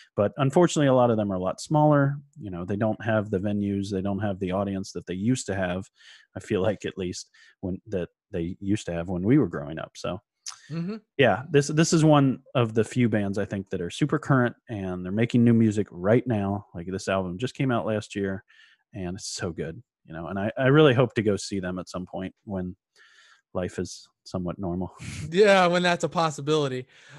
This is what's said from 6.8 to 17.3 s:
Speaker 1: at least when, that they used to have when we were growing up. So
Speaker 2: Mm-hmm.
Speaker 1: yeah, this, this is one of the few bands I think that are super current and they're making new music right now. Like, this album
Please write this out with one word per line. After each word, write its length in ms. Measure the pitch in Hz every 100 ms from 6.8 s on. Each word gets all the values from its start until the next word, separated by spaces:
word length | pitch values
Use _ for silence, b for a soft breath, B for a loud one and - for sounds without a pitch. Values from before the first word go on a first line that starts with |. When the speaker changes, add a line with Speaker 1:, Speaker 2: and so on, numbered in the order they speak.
Speaker 1:
at 140 | - -
least 320 | 90 - - b b b
when, 200 | 95 92 113
that 220 | 95 85 _ _
they 240 | 92 85 -
used 260 | 98 107 -
to 60 |
have 160 | 85 87
when 140 | 87
we 160 | 98 147
were 100 | 92
growing 300 | 76 73 78
up. 140 | - -
So 240 | 87 92 _ _ - B B
Speaker 2:
Mm-hmm. 260 | 165 175 220 _ -
Speaker 1:
yeah, 260 | 120 110 143
this, 180 | 143 143
this 240 | 156 165
is 120 | 165
one 360 | 156 147 135 - _ 131
of 180 | 113
the 80 | 113
few 240 | 107 127 117
bands 280 | 107 98 101
I 60 |
think 260 | 95 101 -
that 100 | 92
are 100 | 87
super 280 | - 151 151
current 360 | - 131 120 - -
and 360 | 104 92 90
they're 80 | 90
making 320 | 107 120 123
new 100 | 120
music 320 | 113 110 104 -
right 320 | 87 95 120 127
now. 400 | 104 98 101 -
Like, 120 | 87 90
this 180 | 92 -
album 300 | 95 92